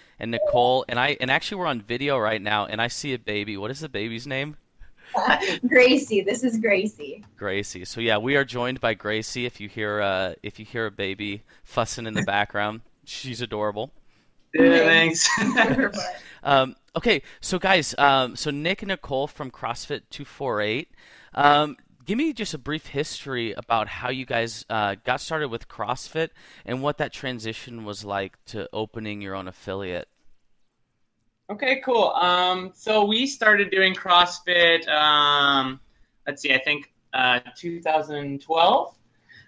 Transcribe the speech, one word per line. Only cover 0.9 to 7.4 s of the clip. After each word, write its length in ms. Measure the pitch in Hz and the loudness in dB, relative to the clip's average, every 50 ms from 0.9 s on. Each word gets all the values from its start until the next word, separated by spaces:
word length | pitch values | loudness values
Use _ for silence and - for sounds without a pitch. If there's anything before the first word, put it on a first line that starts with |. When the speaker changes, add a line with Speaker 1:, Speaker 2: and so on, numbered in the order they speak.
| 120 120 | -2 0
Speaker 1:
I, 160 | 131 143 143 - | 0 0 0 -2
and 120 | 127 127 | 0 0
actually 260 | 135 165 - - 214 190 | 0 0 -2 -4 -6 -4
we're 80 | 180 | -4
on 140 | 160 135 117 | -4 -4 -4
video 360 | 101 - 117 123 139 143 139 | -4 -6 -6 -2 0 0 0
right 240 | 127 107 107 110 107 | 2 2 0 0 -2
now, 260 | 98 104 107 104 101 | -2 0 0 0 -2
and 140 | - 107 110 | -2 -4 -4
I 60 | 117 | -4
see 260 | 120 - - - 147 | -4 -4 -6 -6 -6
a 60 | 127 117 | -6 -6
baby. 380 | - - 104 104 104 107 104 | -4 -4 -4 -4 -4 -4 -6
What 160 | 98 101 113 | -6 -6 -8
is 80 | 139 143 | -8 -8
the 80 | 160 147 | -10 -8
baby's 360 | 131 101 104 117 113 113 123 | -6 -6 -6 -6 -8 -8 -8
name? 320 | 143 135 135 139 151 151 - - _ _ - - - - _ - - | -8 -6 -6 -6 -8 -10 -16 -20 _ _ -20 -20 -20 -20 _ -14 -8
Speaker 2:
<laughs> 540 | - - - - - - - - - - - | -4 -2 0 0 0 0 0 -2 -2 -2 0
Gracie. 540 | 247 320 254 247 262 - 269 - - 220 196 | 4 6 8 8 8 6 4 2 0 0 0
This 240 | 180 196 240 240 254 | 0 0 -2 -2 0
is 140 | 247 226 220 | 0 0 0
Gracie. 680 | 214 220 202 185 208 214 - - 147 135 - 107 101 _ _ | 0 0 0 0 0 -2 -6 -10 -14 -14 -14 -16 -18 _ _
Speaker 1:
Gracie. 480 | - | -8